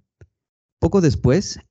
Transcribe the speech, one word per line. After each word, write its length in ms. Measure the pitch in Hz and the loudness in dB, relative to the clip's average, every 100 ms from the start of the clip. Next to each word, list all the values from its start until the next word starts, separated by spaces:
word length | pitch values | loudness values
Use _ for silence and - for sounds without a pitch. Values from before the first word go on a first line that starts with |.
| _ _ _ _ _ _ _ - | _ _ _ _ _ _ _ -4
Poco 200 | 165 196 | -2 2
después, 580 | 160 90 120 165 - - - | 0 2 0 0 -2 -12 -12